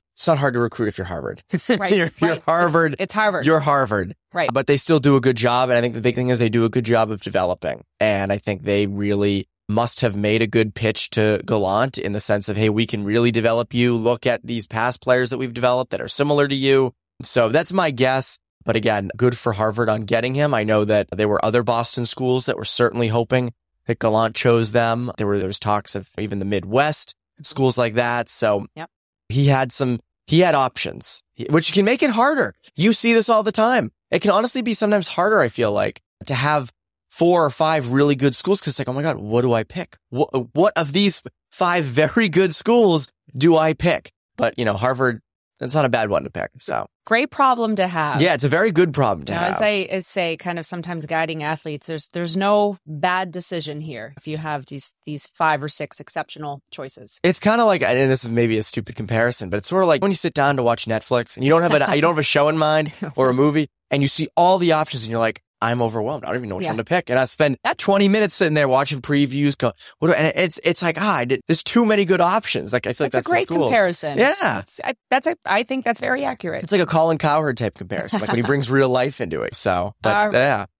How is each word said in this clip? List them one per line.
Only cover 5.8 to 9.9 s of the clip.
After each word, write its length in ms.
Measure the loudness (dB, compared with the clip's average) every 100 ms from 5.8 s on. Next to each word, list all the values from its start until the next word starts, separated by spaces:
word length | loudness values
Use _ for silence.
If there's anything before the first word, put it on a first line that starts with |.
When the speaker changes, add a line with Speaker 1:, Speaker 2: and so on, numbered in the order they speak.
Speaker 1:
think 140 | 0 0
the 60 |
big 140 | -2 0
thing 140 | 0
is 100 | 2
they 80 | 2
do 140 | 2 2
a 40 |
good 160 | 0 2
job 260 | 2 2
of 100 | -2
developing. 640 | -4 0 0 -2 -6 -8 -10 -2
And 320 | 0 0 0
I 60 | -2
think 260 | -2 -4
they 240 | 0 0 0
really 600 | -2 -2 0 0 -2 -4 _ -4
must 320 | -2 -2